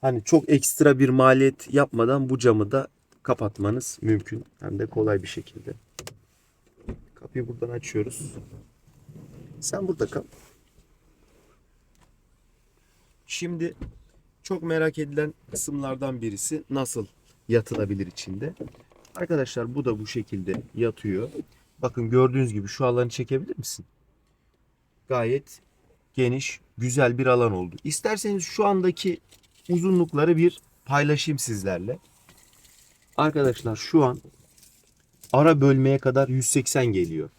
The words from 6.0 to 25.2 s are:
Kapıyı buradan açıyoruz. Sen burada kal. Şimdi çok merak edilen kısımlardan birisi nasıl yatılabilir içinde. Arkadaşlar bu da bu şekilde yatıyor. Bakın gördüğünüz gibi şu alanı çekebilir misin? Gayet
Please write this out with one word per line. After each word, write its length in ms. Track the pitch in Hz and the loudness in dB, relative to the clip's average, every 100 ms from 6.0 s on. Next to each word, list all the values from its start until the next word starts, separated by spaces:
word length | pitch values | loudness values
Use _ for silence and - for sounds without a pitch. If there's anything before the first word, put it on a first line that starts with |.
| - - _ _ _ _ _ _ - - - _ | -20 -20 _ _ _ _ _ _ -16 -16 -16 _
Kapıyı 320 | - 127 120 | -12 -10 -8
buradan 220 | 117 120 | -8 -8
açıyoruz. 640 | 120 - 110 107 - - - - - - _ _ _ _ - - - - - | -8 -6 -4 -4 -6 -14 -14 -18 -20 -20 _ _ _ _ -20 -20 -20 -20 -12
Sen 280 | - 196 190 | -8 -6 -4
burada 180 | 165 107 | -4 -4
kal. 180 | - - - - _ _ _ _ _ _ _ _ _ _ _ _ _ _ _ _ _ _ _ _ _ _ _ _ _ _ _ _ | -6 -12 -20 -20 _ _ _ _ _ _ _ _ _ _ _ _ _ _ _ _ _ _ _ _ _ _ _ _ _ _ _ _
Şimdi 500 | - 170 170 170 - - - _ _ _ _ | -8 -6 -4 -6 -6 -16 -16 _ _ _ _
çok 200 | - 185 | -8 -6
merak 340 | 165 160 160 151 | -2 0 0 -2
edilen 360 | 147 143 151 - _ | -6 -2 -4 -6 _
kısımlardan 680 | - - 143 139 131 135 127 | -8 -6 -6 -6 -4 -6 -4
birisi 420 | 113 101 - 156 - | -6 -6 -6 -6 -4
nasıl 360 | 139 127 - 101 _ _ _ _ | -4 -4 -6 -10 _ _ _ _
yatılabilir 600 | 113 110 113 104 98 92 | 2 2 -4 -2 -2 -4
içinde. 460 | - - 95 135 175 - - _ _ _ - | -8 -12 -8 -10 -10 -16 -16 _ _ _ -10
Arkadaşlar 600 | 175 165 131 - 117 127 | -2 -2 -2 -4 -6 -4
bu 100 | 127 | -2
da 140 | 110 | -2
bu 80 | 107 | -4
şekilde 540 | 123 107 101 92 92 - - | -8 -6 -8 -4 -6 -6 -2
yatıyor. 540 | 117 107 110 92 - - - _ _ _ | -2 -2 -4 -2 -4 -8 -14 _ _ _
Bakın 280 | 127 120 113 | -6 -4 2
gördüğünüz 440 | 123 127 127 127 | 4 4 4 0
gibi 140 | 107 98 | -2 -6
şu 180 | - 131 | -2 0
alanı 240 | 120 120 | 2 0
çekebilir 480 | - 123 135 175 - | -2 -4 -4 -4 -10
misin? 280 | - - - _ _ _ _ _ _ _ _ _ _ _ _ | -10 -12 -16 _ _ _ _ _ _ _ _ _ _ _ _
Gayet 540 | 131 | -2